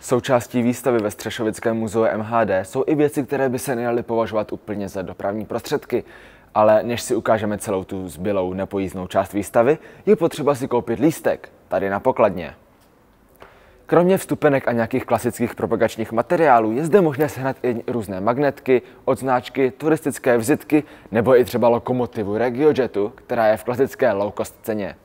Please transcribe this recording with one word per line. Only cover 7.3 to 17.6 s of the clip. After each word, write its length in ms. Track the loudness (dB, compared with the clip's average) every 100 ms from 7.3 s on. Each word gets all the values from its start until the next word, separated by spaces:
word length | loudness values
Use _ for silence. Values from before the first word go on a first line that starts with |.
| 0 0 -6
celou 260 | -4 -6
tu 240 | -6 -10 -10
zbylou 440 | -8 -4 -2 -2
nepojízdnou 540 | -4 -6 -4 -4 -6 -4
část 260 | -2 -2
výstavy, 460 | -4 -2 2 2 2 -4 -10 0
je 100 | 2
potřeba 380 | 2 -2 -2
si 140 | -2 0
koupit 300 | -2 -2 0
lístek, 500 | 0 0 -2 -4 -8 -20 _
tady 220 | -2 0
na 100 | 0
pokladně. 540 | 0 2 2 2 -10 -14 _ _ _ _ _ _ _ _ -20 -20 _ _ _
Kromě 320 | 4 4 2
vstupenek 500 | 0 0 2 2 0
a 40 |
nějakých 320 | -2 0 -2
klasických 500 | 0 0 0 -2 -4
propagačních 580 | -2 -2 0 0 -2 -6
materiálů 600 | -2 0 2 6 6 4
je 120 | 0
zde 160 | 2 4
možné 280 | 4 2 -2
sehnat 280 | -2 -6 -4